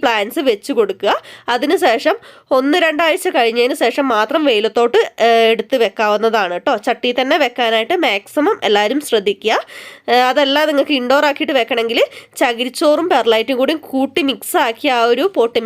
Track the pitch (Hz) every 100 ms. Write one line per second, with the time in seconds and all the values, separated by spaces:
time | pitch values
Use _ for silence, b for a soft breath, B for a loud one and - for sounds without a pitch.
0 | 269 220 202 320 269 202 - 233 202 190
1 | 202 - B B - 247 285 339 294 233
2 | 302 415 B B - 269 269 349 330 302
3 | 330 359 370 320 233 233 247 294 247 294
4 | 269 220 220 320 294 214 220 226 240 392
5 | 440 - 233 226 226 226 214 262 220 202
6 | 214 208 220 220 185 175 294 226 247 233
7 | - 247 262 330 262 247 233 220 226 359
8 | 285 202 - - 311 440 202 202 208 269
9 | 294 226 208 196 214 254 B B B B
10 | - 240 254 262 277 285 311 285 277 277
11 | 247 277 294 285 311 269 226 233 226 240
12 | 587 B B - 262 233 240 - 311 302
13 | 330 285 226 220 220 247 269 311 - 269
14 | 269 349 277 220 - 349 254 226 294 247
15 | 233 240 381 330 233 233